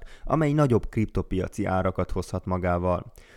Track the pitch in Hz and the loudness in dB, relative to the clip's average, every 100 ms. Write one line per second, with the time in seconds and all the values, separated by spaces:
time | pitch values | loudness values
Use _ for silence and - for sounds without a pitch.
0 | - - - 151 151 151 143 107 - - | -10 -12 -2 2 2 4 6 4 2 -2
1 | 107 - - 92 - - 95 92 92 92 | -2 -2 -2 -2 -2 -2 0 2 0 0
2 | 90 98 87 92 - 92 90 87 90 87 | -2 -4 -4 -4 -2 -2 0 0 2 0
3 | - - - | -4 -16 -20